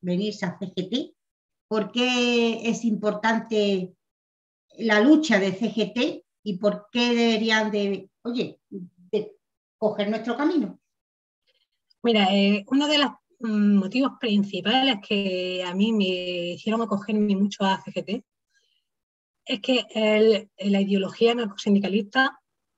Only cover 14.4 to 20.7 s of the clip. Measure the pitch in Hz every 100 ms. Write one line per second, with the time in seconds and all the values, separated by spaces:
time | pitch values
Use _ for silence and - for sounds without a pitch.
14.4 | 202 185 185 254 269 214 - 202 196 185
15.4 | 180 185 180 185 220 214 185 180 180 180
16.4 | 175 175 220 226 220 202 - 214 208 196
17.4 | 202 - 196 190 - 185 170 226 - _
18.4 | _ _ _ _ _ _ _ _ _ _
19.4 | - 240 - 254 - 220 214 214 220 202
20.4 | - - 202